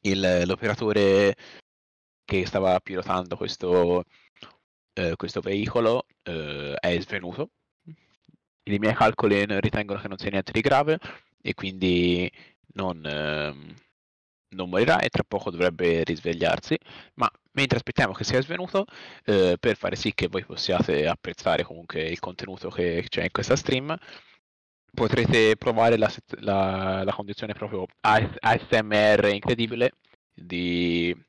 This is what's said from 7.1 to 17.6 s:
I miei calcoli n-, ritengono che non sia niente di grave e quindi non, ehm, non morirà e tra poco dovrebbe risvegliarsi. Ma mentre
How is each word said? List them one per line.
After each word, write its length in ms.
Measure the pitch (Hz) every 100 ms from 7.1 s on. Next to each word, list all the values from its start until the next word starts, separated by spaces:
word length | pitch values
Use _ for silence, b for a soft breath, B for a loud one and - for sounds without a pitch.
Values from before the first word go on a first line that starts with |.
| 101 90 101 147 _ _ _ - 156 _ _ _ _ _ _
I 140 | - 101
miei 160 | 107
calcoli 520 | 110 110 - 107 101
n-, 160 | 104 98
ritengono 400 | 101 107 104 98
che 80 | 101
non 80 | 95
sia 140 | -
niente 200 | 98 -
di 80 | 110
grave 400 | 135 135 147 151 B B B _
e 120 | -
quindi 760 | - 95 92 92 87 87 87 90 B B B _
non, 320 | - 95 85
ehm, 680 | 76 73 76 76 73 71 76 - _ _ _ _ _ _ _
non 140 | 92 90
morirà 300 | 92 123 165
e 80 | 117
tra 140 | -
poco 240 | - 101 -
dovrebbe 540 | 85 90 82 87 82
risvegliarsi. 720 | 80 80 85 85 82 147 - 160 B B B
Ma 140 | - 120 _ _
mentre 220 | -